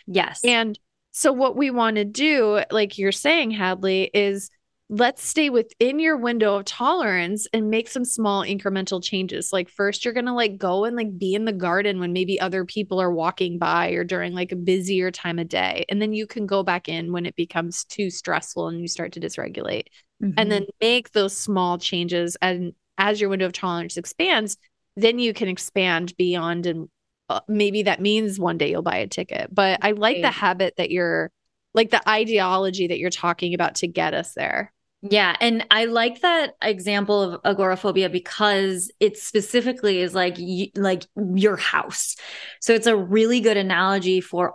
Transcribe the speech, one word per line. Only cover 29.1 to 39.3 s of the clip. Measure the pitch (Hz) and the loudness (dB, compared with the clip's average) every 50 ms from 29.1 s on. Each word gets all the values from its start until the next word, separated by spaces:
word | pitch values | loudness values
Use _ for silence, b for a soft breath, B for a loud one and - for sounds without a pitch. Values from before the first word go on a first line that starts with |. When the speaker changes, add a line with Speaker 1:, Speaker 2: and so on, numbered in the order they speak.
| - - 180 - - - - - 185 | -6 -8 -6 -6 -6 -6 -6 -2 0
Speaker 2:
But | - 196 190 185 - | 2 2 4 2 2
I | 196 208 | 0 0
like | 214 208 208 226 269 180 | 2 2 2 2 2 2
the | 170 | 0
Speaker 1:
Right. | 262 - | 0 0
Speaker 2:
habit | - 208 190 180 180 196 175 - - | 0 0 0 2 2 0 -2 0 -2
that | 175 - | -2 -2
you're, | - 180 175 170 165 165 160 165 - _ _ _ _ _ _ _ - | 0 0 0 0 0 0 -2 -4 -6 _ _ _ _ _ _ _ 2
like, | 226 226 220 | 2 2 4
the | - - - 214 | 2 2 4 4
ideology | 214 214 226 220 226 208 190 185 185 185 196 190 180 196 185 175 | 2 2 2 2 2 2 2 4 2 2 2 0 0 0 -2 -2
that | 175 - | -2 -2
you're | - 180 | -2 -4
talking | - - - 175 170 - 185 175 175 | -4 -2 -2 -2 -2 0 -2 -2 0
about | 175 170 156 - | 0 0 -2 -2
to | - - 175 | -2 -4 -4
get | 170 175 165 160 143 | -2 -2 -2 0 0
us | 139 170 - - | -2 -6 -6 -6
there. | - - - - - 202 - _ _ _ _ _ _ - 202 | -6 -4 -2 -2 -2 -4 -6 _ _ _ _ _ _ -4 0
Speaker 1:
Yeah. | 202 208 196 180 165 - | 2 2 4 2 2 2
And | 233 233 233 226 - - | 0 0 0 0 2 2
I | 208 220 226 | 2 2 2
like | 233 233 233 226 240 240 - | 2 2 2 0 0 0 0
that | - 359 339 330 294 - - - | 0 2 2 2 0 -2 -4 -4
example | - 220 208 185 175 202 208 202 202 202 208 202 | -2 -2 -2 -2 -2 -2 -2 0 2 2 2 2
of | 196 180 170 - - | 2 0 -2 -2 0
agoraphobia | - 196 190 196 185 185 185 - 202 170 190 190 180 | 0 2 2 2 2 0 0 0 0 2 2 2 0
because | 156 180 180 - - - 214 208 202 196 196 190 185 180 180 - - - | 0 -4 -6 -6 -2 0 2 2 2 2 2 0 -2 -2 -6 -8 0 2
it | 214 208 208 - | 2 2 2 0
specifically | - - | -6 -4